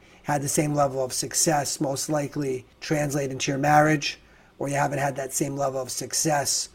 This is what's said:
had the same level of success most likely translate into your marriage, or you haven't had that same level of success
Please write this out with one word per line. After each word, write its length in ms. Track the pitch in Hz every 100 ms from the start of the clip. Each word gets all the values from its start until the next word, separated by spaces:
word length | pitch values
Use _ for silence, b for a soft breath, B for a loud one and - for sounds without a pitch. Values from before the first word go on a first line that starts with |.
| b b
had 180 | - 147
the 80 | 139
same 260 | - 151 147
level 260 | 139 131
of 120 | 127
success 680 | - 139 - 170 147 139 -
most 300 | 147 135 -
likely 560 | 151 139 147 139 127 - -
translate 500 | - 156 147 143 135
into 180 | 131 -
your 80 | 135
marriage, 640 | 147 151 151 151 - - b b b b
or 80 | 139
you 80 | 139
haven't 240 | 143 139
had 160 | 143 135
that 180 | 131
same 220 | - 143 139
level 260 | 139 131
of 80 | 123
success 800 | - 123 - 160 147 123 - -